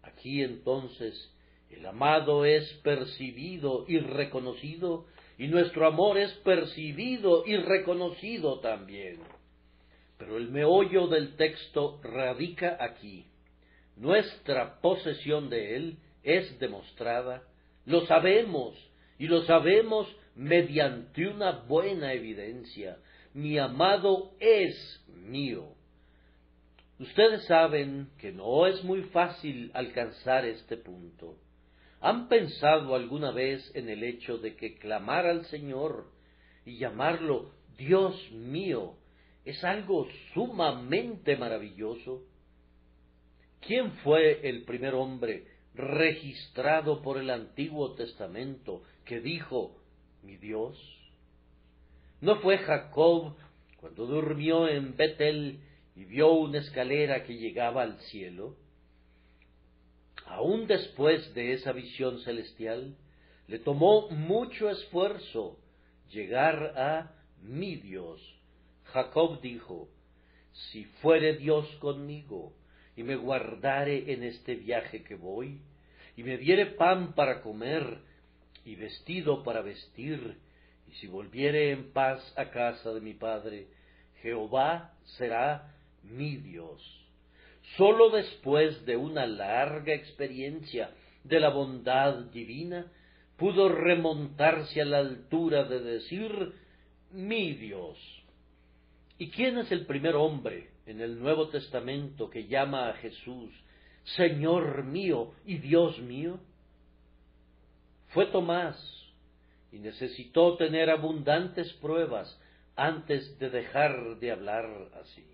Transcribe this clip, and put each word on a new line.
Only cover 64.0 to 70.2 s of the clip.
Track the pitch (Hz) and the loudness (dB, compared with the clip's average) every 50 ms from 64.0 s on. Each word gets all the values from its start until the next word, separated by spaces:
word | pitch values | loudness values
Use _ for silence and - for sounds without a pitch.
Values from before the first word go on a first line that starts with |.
| 202 - | 4 0
mucho | 160 151 156 165 196 226 247 - - - 214 208 | -6 -6 -2 0 0 0 0 -4 -6 -4 -4 -4
esfuerzo | 196 - - - - 175 190 202 208 190 - - - 113 101 87 - _ _ _ _ _ _ _ _ _ _ _ | -4 -4 -10 -6 -2 0 0 0 -2 -6 -12 -10 -8 -8 -8 -8 -12 _ _ _ _ _ _ _ _ _ _ _
llegar | - 107 101 90 113 127 143 160 160 151 151 151 - | -12 -12 -8 -2 0 2 2 2 0 0 -6 -6 -4
a | 131 135 147 156 160 160 - - _ _ _ _ _ | -4 -2 -2 -2 -4 -6 -10 -20 _ _ _ _ _
"mi | 90 104 127 151 190 196 165 | -18 -12 -10 -8 -8 -8 -10
Dios". | - 98 98 92 92 87 82 80 78 - - - _ _ _ _ _ _ _ _ _ _ | -12 -14 -14 -12 -12 -12 -12 -16 -18 -20 -20 -20 _ _ _ _ _ _ _ _ _ _
Jacob | - - 131 127 - - 156 165 165 151 131 | -6 -4 -4 -4 0 0 0 0 0 0 -8
dijo, | - 127 120 113 - - 92 82 - - _ _ _ _ _ _ | -12 -14 -14 -14 -16 -16 -16 -16 -16 -18 _ _ _ _ _ _